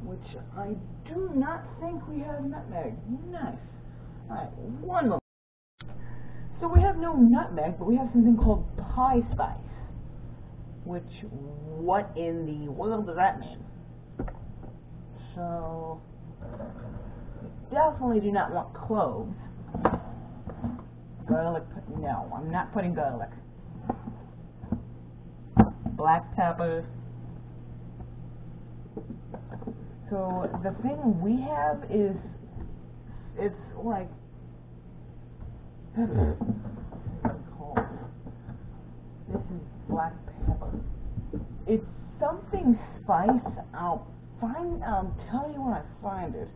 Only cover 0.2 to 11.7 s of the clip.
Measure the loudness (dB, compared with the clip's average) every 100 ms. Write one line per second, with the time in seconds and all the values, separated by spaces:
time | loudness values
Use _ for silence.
0.2 | -8 -12 -10 -8 -6 -6 -6 -10 -6 -2
1.2 | 0 2 2 0 -6 -6 -6 -4 -4 -6
2.2 | -4 -4 -4 -4 -6 -4 -4 -6 -4 -4
3.2 | -4 -4 -4 -6 -10 -12 -12 -12 -12 -12
4.2 | -8 -6 -6 -6 -6 -6 0 4 4 2
5.2 | _ _ _ _ _ _ -10 -8 -6 -6
6.2 | -6 -6 -6 -2 8 10 10 6 4 12
7.2 | 12 12 6 0 0 0 4 4 6 8
8.2 | 10 10 10 8 4 -2 -2 4 6 6
9.2 | 4 2 0 -2 -8 -8 -8 -8 -8 -10
10.2 | -10 -10 -12 -12 -12 -10 -6 -6 -6 -10
11.2 | -10 -8 -8 -8 -8